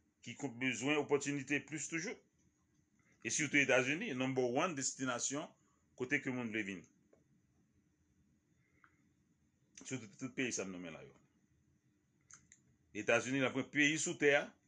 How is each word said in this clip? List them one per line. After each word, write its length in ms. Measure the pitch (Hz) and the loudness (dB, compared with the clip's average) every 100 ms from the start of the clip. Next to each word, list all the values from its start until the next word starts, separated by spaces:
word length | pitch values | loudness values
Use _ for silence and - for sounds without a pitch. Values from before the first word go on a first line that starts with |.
| _ _ - | _ _ -16
ki 80 | 117 | -8
kont 200 | 139 117 | -8 -2
bezwen 360 | 131 113 131 151 | -2 0 0 0
opòtinite 600 | 131 143 139 143 135 143 - | 2 0 0 -4 -2 -2 -2
plis 200 | 151 - | -8 -6
toujou, 280 | 165 185 - _ _ _ _ _ _ _ _ _ _ | -6 -6 -10 _ _ _ _ _ _ _ _ _ _
e 80 | 117 | -4
sitou 260 | - 147 143 | -2 2 4
Etazini. 540 | 131 127 127 156 226 | 6 6 4 0 -4
Non, 180 | 127 131 | -2 0
m 60 | 127 | 2
ba 80 | 127 | 2
w 180 | 123 | 2
one 140 | 185 143 | 0 0
destinasyon 680 | 131 - 131 120 - 139 170 - _ _ _ - | -4 -4 -4 -2 -4 -4 -8 -14 _ _ _ -6
kote 220 | 127 143 | -2 0
ke 100 | 135 | -2
moun 180 | 127 117 | -4 -4
vle 100 | 110 98 | -4 -4
vini 200 | 92 - _ _ - _ _ _ _ _ _ _ _ _ _ _ _ _ _ _ _ - _ _ _ _ _ _ _ _ - - | -8 -12 _ _ -20 _ _ _ _ _ _ _ _ _ _ _ _ _ _ _ _ -20 _ _ _ _ _ _ _ _ -20 -10
sou 80 | 131 110 - | -10 -10 -12
tout 140 | 131 - | -10 -4
peyi 180 | 127 | -2
sa 120 | 110 95 | -2 -6
m 60 | |
nan 100 | 92 | -8
men 100 | 87 | -10
la 80 | 76 | -12
yo. 100 | 67 - _ _ _ _ _ _ _ _ _ _ _ - _ - _ _ _ 101 | -16 -20 _ _ _ _ _ _ _ _ _ _ _ -20 _ -20 _ _ _ -2
Etazini 400 | 107 117 110 135 | 4 4 4 0
l 60 | 127 | 2
ap 100 | 117 | 0
gen 100 | 123 | -2
peyi 240 | 143 147 156 | 4 4 4
sou 160 | 175 165 | -2 4
tè 160 | 143 143 | 6 6
a 80 | - - | 2 -8